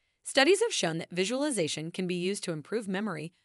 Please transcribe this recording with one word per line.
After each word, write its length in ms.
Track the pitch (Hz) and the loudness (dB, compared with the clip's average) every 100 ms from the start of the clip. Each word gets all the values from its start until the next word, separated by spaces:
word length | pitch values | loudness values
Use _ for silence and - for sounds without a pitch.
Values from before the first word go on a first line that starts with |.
| _ _ | _ _
Studies 380 | - - 269 381 | -2 4 6 6
have 120 | 466 | 4
shown 260 | - 175 160 | 0 -2 -2
that 120 | - | -4
visualization 800 | 175 190 254 302 220 156 - 156 | -2 0 0 0 0 -2 -2 -6
can 160 | - 185 | -4 -2
be 80 | |
used 300 | 180 180 202 | -2 -2 -2
to 80 | - | -4
improve 340 | 156 139 214 202 | -6 -4 -6 -4
memory 460 | 185 214 160 160 _ | -4 -4 -6 -10 _